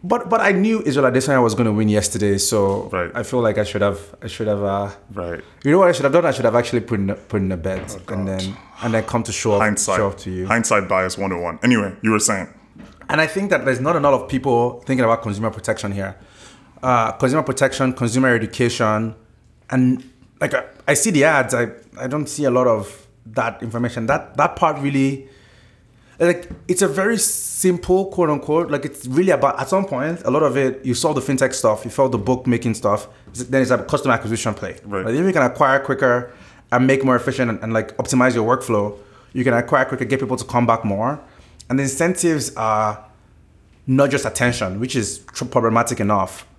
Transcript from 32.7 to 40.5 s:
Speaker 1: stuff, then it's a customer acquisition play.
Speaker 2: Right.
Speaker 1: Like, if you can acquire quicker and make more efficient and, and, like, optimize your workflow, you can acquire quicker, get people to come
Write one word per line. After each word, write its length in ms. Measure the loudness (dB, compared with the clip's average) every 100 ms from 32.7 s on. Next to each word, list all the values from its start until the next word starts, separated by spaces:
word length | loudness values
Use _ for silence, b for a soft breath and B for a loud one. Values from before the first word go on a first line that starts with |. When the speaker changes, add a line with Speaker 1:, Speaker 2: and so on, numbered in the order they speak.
Speaker 1:
stuff, 340 | -2 0 -2 -4 B B
then 280 | -10 -2 0
it's 100 | 2
a 80 | 0
customer 340 | 0 -2 0
acquisition 400 | 0 0 -4 -4
play. 240 | -6 -10 -12 -8
Speaker 2:
Right. 200 | -6 -2
Speaker 1:
Like, 100 | 0
if 100 | 0
you 80 |
can 100 | 2
acquire 360 | 0 2 2 2
quicker 520 | 0 0 2 0 -2 B B B _
and 140 | 2 4
make 160 | 2
more 120 | 2 2
efficient 340 | 0 -2 -4
and, 120 | -4
and, 100 | -2
like, 240 | -2 -2 -6
optimize 380 | 0 2 4 2
your 100 | 0
workflow, 500 | 0 0 0 0 -6 B B B
you 100 | -2
can 100 | 0
acquire 320 | 0 2 0 2
quicker, 200 | -2 -2
get 140 | -2
people 180 | -2 -6
to 80 |
come 200 | -2